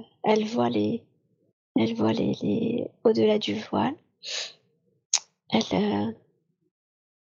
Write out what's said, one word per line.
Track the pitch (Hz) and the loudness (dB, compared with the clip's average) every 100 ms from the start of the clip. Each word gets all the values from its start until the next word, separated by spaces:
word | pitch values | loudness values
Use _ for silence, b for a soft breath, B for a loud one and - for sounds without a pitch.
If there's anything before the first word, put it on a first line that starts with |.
| - _ | -16 _
elle | 214 220 | 0 0
voit | 214 233 240 | 0 0 0
les, | 226 208 240 - _ _ _ _ _ _ - | 0 0 -2 -8 _ _ _ _ _ _ 0
elle | 226 | 0
voit | 226 214 | 2 0
les, | 226 - - | 2 0 -2
les, | - 226 226 - - - | -2 0 0 -2 -6 0
au-delà | 233 220 214 214 | 2 4 4 2
du | 214 214 | 0 -6
voile. | - 202 233 320 _ _ B B B B _ _ _ _ _ - - _ - | -4 -2 -2 -4 _ _ B B B B _ _ _ _ _ -4 -4 _ -2
Elle, | 220 - | 0 2
heu, | - 208 202 220 - _ _ _ _ _ _ _ _ _ _ | 0 0 0 -4 -6 _ _ _ _ _ _ _ _ _ _